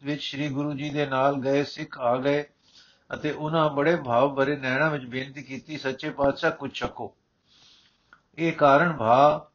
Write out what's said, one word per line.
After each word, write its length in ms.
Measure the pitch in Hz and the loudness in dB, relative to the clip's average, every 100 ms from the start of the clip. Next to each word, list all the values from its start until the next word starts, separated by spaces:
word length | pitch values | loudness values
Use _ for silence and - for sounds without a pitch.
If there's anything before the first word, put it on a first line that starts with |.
ਵਿੱਚ 200 | 139 147 | -8 -6
ਸ਼੍ਰੀ 260 | - 139 147 | -6 -6 -4
ਗੁਰੂ 240 | 135 147 | -4 -4
ਜੀ 180 | 139 147 | -4 -4
ਦੇ 160 | 143 143 | -2 -2
ਨਾਲ 300 | 131 139 143 | 2 2 2
ਗਏ 280 | 131 139 | 0 0
ਸਿੱਖ 340 | 135 - 151 135 | 0 -6 -14 -4
ਆ 180 | 123 127 | 0 0
ਗਏ 280 | 139 143 147 _ _ - _ _ - | 0 0 -2 _ _ -20 _ _ -14
ਅਤੇ 160 | 139 151 | -8 -6
ਉਹਨਾਂ 380 | 139 151 165 151 | -4 -2 0 2
ਬੜੇ 280 | 143 147 170 | 2 2 0
ਭਾਵ 380 | 131 120 143 | 2 2 2
ਭਰੇ 220 | 135 135 147 | 2 0 0
ਨੈਣਾਂ 340 | 131 131 156 | -2 0 0
ਵਿੱਚ 140 | 147 | -2
ਬੇਨਤੀ 380 | 127 127 135 139 | -6 -10 -10 -14
ਕੀਤੀ, 360 | 127 131 135 151 | -14 -14 -12 -8
"ਸੱਚੇ 320 | 135 131 151 | -6 -6 -6
ਪਾਤਸ਼ਾਹ, 400 | 143 139 135 165 | -2 0 2 -2
ਕੁਛ 240 | - 135 | -2 -8
ਛਕੋ।" 420 | - 120 - 110 _ _ _ _ _ _ _ _ _ _ _ _ - | -6 -8 -8 -14 _ _ _ _ _ _ _ _ _ _ _ _ -4
ਇਹ 140 | 165 | -2
ਕਾਰਨ 400 | 160 147 139 170 | 4 6 6 4
ਭਾ 580 | 147 110 123 147 151 - | 0 4 6 6 4 -4